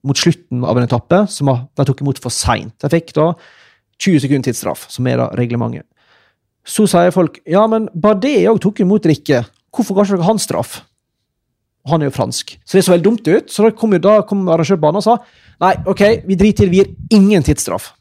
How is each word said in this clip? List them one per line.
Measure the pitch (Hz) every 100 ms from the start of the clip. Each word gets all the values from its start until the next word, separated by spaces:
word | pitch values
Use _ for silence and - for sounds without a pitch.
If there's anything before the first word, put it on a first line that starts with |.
mot | 139 135
slutten | - - _ 123 123
av | 123
en | 120
etappe, | 120 - 180 208
som | - 139
har, | 123 127 -
de | 139
tok | 131
imot | 143 131
for | 123
sent. | - - 120 - _
De | 147
fikk | 165 165 -
da | 156 170 - _ _ _ _ _
tjue | - 160
sekunder | 127 139 131
tidsstraff, | 117 - - -
som | - 127
er | 123
da | 120 -
reglementet. | 120 117 117 120 - _ _ _ _ _ _ _ -
Så | - 214
sier | 175 180
folk, | 185 170 - -
«Ja, | 175 220
men | 220 220
Bardet | 170 208 208 269 277 180
også | 226 -
tok | -
imot | 185 214
drikke. | 170 151 - 131 113 _ _
Hvorfor | - 226 190
ga | 196
ikke | 196
dere | 170
han | 220
straff?» | - 85 - - _ _ _ _ _ _ _ _ _ _ -
Og |
han | 160
er | 143
jo | -
fransk. | 104 123 - -
Så | - 190
det | 185
så |
veldig | 175
dumt | 175 233 -
ut. | 190 -
Så | - 220
da | 220
kom | 226
jo, | 185
da | 185 214
kom | 202 202 185
arrangør | 165 156 190
på | 151
banen | 180
og |
sa, | 208 233 - _ _ _
«Nei, | 180 185 -
ok, | 196 202 226 175
vi | 190
driter | 214 196
i | 196
det. |
Vi | 180
gir | 196 - - 220
ingen | 196 202
tidsstraff.» | 135 147 - 90 - _